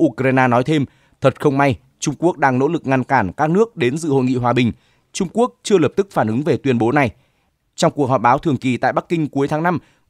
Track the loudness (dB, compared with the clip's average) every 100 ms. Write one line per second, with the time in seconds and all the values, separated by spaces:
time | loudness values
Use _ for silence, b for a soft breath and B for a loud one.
0 | 0 0 0 2 2 2 0 -2 -2 b
1 | b b -2 0 -2 2 0 0 _ -8
2 | -8 -2 -2 0 0 2 0 -2 -2 -2
3 | 0 0 -2 -2 0 2 0 0 -2 -2
4 | -2 -2 0 -2 0 0 0 -2 b b
5 | b -8 -6 -2 -2 _ 0 2 2 0
6 | -4 -2 -2 -2 -2 -2 0 0 2 2
7 | 0 -4 _ _ _ _ _ -2 -2 0
8 | -2 2 2 2 0 -2 -2 -2 -2 -2
9 | -4 -4 -4 -2 -2 -2 -2 -4 b b
10 | b